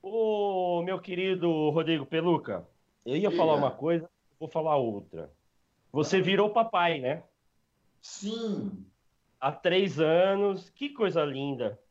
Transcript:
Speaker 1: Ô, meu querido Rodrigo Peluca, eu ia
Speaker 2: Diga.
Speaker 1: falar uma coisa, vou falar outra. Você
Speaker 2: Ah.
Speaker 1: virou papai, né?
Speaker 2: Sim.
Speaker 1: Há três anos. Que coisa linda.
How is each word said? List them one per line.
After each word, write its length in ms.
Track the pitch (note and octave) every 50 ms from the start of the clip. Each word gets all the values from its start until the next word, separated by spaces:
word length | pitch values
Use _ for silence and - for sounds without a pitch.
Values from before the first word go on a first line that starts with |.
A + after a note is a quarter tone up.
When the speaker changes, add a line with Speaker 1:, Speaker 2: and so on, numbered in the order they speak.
Speaker 1:
Ô, 800 | - G3 G#3+ A3+ A3 A3 G#3+ G#3 G3+ G3+ F#3+ F#3 F3+ F3+ F3 E3+ E3+
meu 160 | F3+ F#3+ F3+
querido 680 | F#3 G3 F3+ F3 F#3+ F#3+ F#3 F3+ E3 E3+ E3 D#3 D3+ D3+
Rodrigo 340 | C#3+ E3 D#3 D#3 E3 D3+ C3+
Peluca, 600 | - D#3+ D#3+ E3 F3 E3 D3 - - G2+ F2 - _ _ _ _ _ _ _ _
eu 100 | A#2 C3
ia 140 | E3 G3+ G3+
Speaker 2:
Diga. 80 | E3+ F3
Speaker 1:
falar 140 | E3+ D#3+ D3+
uma 140 | C#3 - B2+
coisa, 400 | - - C3 E3 E3+ E3 D#3+ - _ _ _ _ _ _
vou 100 | D#3 D3+
falar 260 | - D#3+ D#3 D#3+ D3+
outra. 520 | C#3+ C3 A2+ G#2 G2+ F2+ _ - E2 D#2+ D2+ - _ _ _ _ _ _ _ _ _ _ _
Você 260 | - C#3+ D3 - F#3+
Speaker 2:
Ah. 40 | F#3+
Speaker 1:
virou 280 | D#3+ F3 G3 F#3+ G#3 G#3+
papai, 500 | G#3 A#3+ A3+ A3+ - F#3 F3 E3+ E3 D3
né? 220 | B2+ B2+ D3 E3+ - _ _ _ _ _ _ _ _ _ _ _ _ _ _ _
Speaker 2:
Sim. 840 | _ - - - G3 G#3 A3+ A#3 A3+ G#3+ F#3+ - G#3 G3 - - - - _ _ _ _ _ _ _ _ _ _
Speaker 1:
Há 120 | C3+ C#3
três 480 | D3+ - - F3+ F3 F#3 G3 F#3+ C3 D3
anos. 720 | D#3+ D#3 D#3+ F3 F#3 G3 G3 G3 G3+ G3+ G3 F#3+ - -
Que 200 | _ _ C#4 C#4+
coisa 340 | C#4+ - A3 F#3 E3 E3 D3+
linda. 560 | D3 C3+ C3+ C#3 C#3+ C#3 A#2+ A#2+ G#2 G#2 - _ _